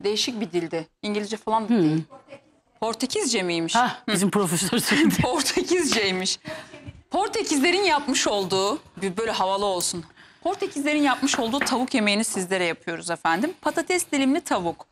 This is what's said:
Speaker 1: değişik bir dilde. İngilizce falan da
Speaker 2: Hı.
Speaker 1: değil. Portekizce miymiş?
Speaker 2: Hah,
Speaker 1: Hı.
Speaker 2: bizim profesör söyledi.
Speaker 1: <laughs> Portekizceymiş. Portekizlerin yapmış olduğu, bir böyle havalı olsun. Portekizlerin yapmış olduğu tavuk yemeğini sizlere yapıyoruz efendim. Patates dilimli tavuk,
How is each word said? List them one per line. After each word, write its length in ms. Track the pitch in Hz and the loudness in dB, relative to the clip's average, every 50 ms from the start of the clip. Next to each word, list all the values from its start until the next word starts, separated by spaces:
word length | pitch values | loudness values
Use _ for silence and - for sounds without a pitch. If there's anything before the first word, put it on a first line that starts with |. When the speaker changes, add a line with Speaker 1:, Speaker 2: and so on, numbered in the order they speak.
| - | -2
Speaker 1:
değişik 360 | 202 214 214 - 277 240 214 | -2 0 0 -2 -2 -2 -4
bir 120 | 226 170 170 | -4 -2 -2
dilde. 320 | 175 170 156 170 165 160 - _ _ - | -2 -2 -2 -4 -6 -6 -8 _ _ -6
İngilizce 340 | 208 208 208 208 202 220 | -4 -4 -4 -4 -4 -8
falan 320 | 208 - 214 220 226 220 202 | -8 -2 0 0 0 2 2
da 60 | 240 | 4
Speaker 2:
Hı. 80 | 214 165 | 4 4
Speaker 1:
değil. 200 | 151 156 160 156 - - - - - - - - _ _ _ _ _ _ _ | 4 4 2 -2 -4 -12 -20 -20 -20 -20 -20 -20 _ _ _ _ _ _ _
Portekizce 640 | 214 226 220 - 269 262 - 427 403 269 226 208 185 | -6 -4 -4 -4 -6 -4 -2 -2 0 0 0 0 0
miymiş? 320 | 175 170 165 165 170 - | 0 0 0 -2 0 2
Speaker 2:
Hah, 200 | 233 247 220 - - - | 2 2 2 0 -4 -4
Speaker 1:
Hı. 60 | - 214 | -2 0
Speaker 2:
bizim 180 | 175 196 190 | 2 2 2
profesör 480 | - 208 196 165 175 165 196 175 240 233 | 2 2 0 2 0 -2 0 0 0 0
söyledi. 360 | - - 214 285 320 302 - | 0 2 2 4 4 4 4
Speaker 1:
<laughs> 60 | - - | 4 2
Portekizceymiş. 1160 | 247 262 311 269 - - - 359 - 339 370 330 254 - 226 202 190 185 185 190 196 - - - - - - - - - - - - - - - _ | 2 0 0 -2 0 0 -2 0 2 2 2 2 2 0 0 0 0 0 0 -2 -4 -4 -6 -8 -12 -12 -12 -14 -18 -20 -18 -18 -18 -20 -20 -12 _
Portekizlerin 720 | - 349 403 403 - 453 - - 320 277 262 349 349 381 403 | -2 -2 -2 -2 -2 -4 -2 0 0 2 4 4 4 4 4
yapmış 440 | 349 302 285 294 - 262 - - - | 2 2 2 0 0 -2 0 0 0
olduğu, 500 | 214 202 190 175 190 190 190 202 269 302 - - - | 0 0 0 0 0 0 2 0 0 -2 -6 -14 -10
bir 200 | 170 190 196 170 | -6 -6 -4 -2
böyle 140 | 202 226 214 | -2 -4 -2
havalı 360 | 208 - 190 185 196 196 208 | -2 0 0 0 0 0 0
olsun. 380 | 202 185 175 170 - - 175 165 - - - - - - _ - | 0 0 0 -2 -4 -4 -6 -10 -12 -18 -20 -20 -20 -20 _ -4
Portekizlerin 600 | 330 392 - 392 - - 285 277 294 302 302 294 | -4 -2 -2 -4 -6 -4 -4 -2 0 2 2 4
yapmış 360 | 269 247 - 262 277 - - | 2 2 2 0 0 0 0
olduğu 200 | 240 226 240 285 | 0 0 0 0
tavuk 360 | - - 262 254 262 - - | 0 0 0 0 0 0 0
yemeğini 300 | 240 208 208 202 208 226 | 2 2 2 2 2 0
sizlere 400 | - - 202 185 175 190 185 180 | -2 -2 -4 -2 -2 0 0 0
yapıyoruz 460 | 170 160 - - 165 165 165 175 170 | -2 -2 -4 -6 -8 -8 -6 -6 -6
efendim. 420 | 165 - - 165 165 175 247 320 370 - - | -6 -2 0 0 2 2 0 -2 -4 -4 -4
Patates 440 | 302 302 349 320 - 370 359 - - 302 | -2 -2 -2 -2 0 0 -2 0 0 0
dilimli 280 | 277 269 262 277 339 | 2 2 2 2 0
tavuk, 460 | - - 269 202 175 170 156 - - - | 0 -2 -2 -2 -2 -4 -6 -8 -14 -20